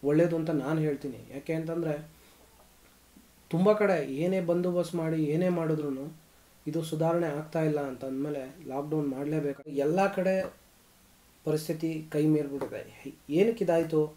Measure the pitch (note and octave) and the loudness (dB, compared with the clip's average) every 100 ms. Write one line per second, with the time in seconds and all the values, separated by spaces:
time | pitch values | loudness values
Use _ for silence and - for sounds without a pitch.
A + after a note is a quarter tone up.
0 | C3+ D3+ E3+ E3 D#3+ D#3 C3 D#3+ D#3 C#3 | 4 4 4 2 0 -2 0 0 0 -2
1 | C#3+ A#2 - C3+ - D#3+ D#3+ E3+ D#3+ D3+ | -6 -10 -12 -12 -4 -4 -2 -2 -2 -4
2 | D#3+ - - - - - - - - _ | -6 -20 -20 -20 -20 -20 -20 -20 -20 _
3 | - - - - - E3 F#3+ G#3 G#3 F3 | -20 -20 -20 -20 -4 2 4 6 4 2
4 | C3+ C3+ F3 F#3+ F3 F3 F3+ F3 E3 F3 | 0 -2 0 0 2 0 2 0 -2 -2
5 | D#3+ D#3+ D3+ D#3 F3+ F3 D#3 D#3 D3 C3 | -2 0 0 2 2 0 0 -2 -2 -6
6 | C#3+ - - _ _ - - D#3+ D#3+ D#3 | -8 -14 -20 _ _ -12 -6 -4 -4 0
7 | D#3+ E3+ E3+ D3 D#3 E3 D#3 D3 C#3 B2+ | 2 2 0 -2 -4 0 2 0 -2 -6
8 | C3+ C3+ D3 C#3+ C3 C#3 C#3+ C3 D3 D#3 | -6 -6 -4 -6 -8 -14 -8 -6 -2 0
9 | C#3+ C3 C#3+ D#3 C#3+ C#3 - C#3 C#3 F3 | 0 -2 -2 -2 -2 -6 -6 -2 2 4
10 | G3 G3 F#3 F#3+ F#3 - _ _ _ _ | 2 2 0 0 -2 -10 _ _ _ _
11 | _ _ _ _ - D3+ - D#3 D#3+ D#3+ | _ _ _ _ -2 -2 -2 -4 -2 -4
12 | D#3 D3+ D#3 D3+ C#3+ C#3 C3 G#2+ - - | -4 2 4 4 2 -4 -6 -8 -12 -14
13 | C#3 - - D3+ G#3+ A3+ F3 E3 E3 D#3+ | -16 -16 -2 4 4 4 2 2 2 2
14 | D3+ | 0